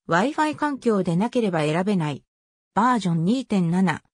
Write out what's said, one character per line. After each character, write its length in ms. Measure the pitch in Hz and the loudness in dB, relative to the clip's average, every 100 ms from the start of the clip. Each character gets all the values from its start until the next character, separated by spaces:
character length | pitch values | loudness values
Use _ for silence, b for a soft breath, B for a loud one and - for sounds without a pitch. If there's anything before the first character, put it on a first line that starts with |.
| - | -2
Wi-Fi 460 | 165 254 311 302 - | 0 0 0 -2 -2
環 220 | 294 269 | -4 -2
境 240 | 233 208 | 0 0
で 140 | 180 170 | 0 0
な 140 | 233 | 0
け 100 | 247 | 0
れ 100 | 214 | 0
ば 100 | 170 | 0
選 220 | 151 160 | 0 0
べ 120 | 190 196 | 0 0
な 140 | 151 | -2
い。 140 | 131 - _ _ _ _ | -6 -12 _ _ _ _
バ 220 | 190 240 240 | 0 2 2
ー 20 | |
ジ 120 | 185 | 0
ョ 40 | |
ン 100 | 165 | 0
二 220 | 170 262 247 | 0 0 0
点 240 | 202 170 | 0 2
七 320 | 180 185 - - | 2 2 0 -8